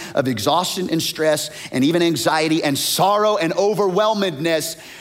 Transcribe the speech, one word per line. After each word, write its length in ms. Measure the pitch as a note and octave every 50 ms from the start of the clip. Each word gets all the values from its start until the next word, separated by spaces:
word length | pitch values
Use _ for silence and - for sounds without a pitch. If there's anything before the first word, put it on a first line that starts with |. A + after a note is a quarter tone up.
| - - -
of 140 | C#3+ C3 C3
exhaustion 600 | B2 G#2+ G#2 D3 D3 E3+ F3+ - - F#3+ F3+ -
and 120 | E3 E3
stress 480 | D#3 - - - D#3 D#3 D3+ D3+ - - - - - -
and 120 | - B2+ C3
even 160 | D3 E3+ F3
anxiety 600 | E3+ E3+ D#3+ - - F3 D#3 D#3 D#3+ D#3+ D#3 E3
and 160 | - - - -
sorrow 600 | - - - - F3 G3 G#3 G#3+ G#3+ G#3+ G#3+ -
and 160 | E3 D#3+ -
overwhelmedness, 1200 | F3 G3 G3+ G#3+ F3 G#3 F#3+ F3+ G3 G#3+ G#3+ A3 G3+ G3 F#3+ D#3 C3 E3 E3 E3 D#3 C#3+ - - - - - - -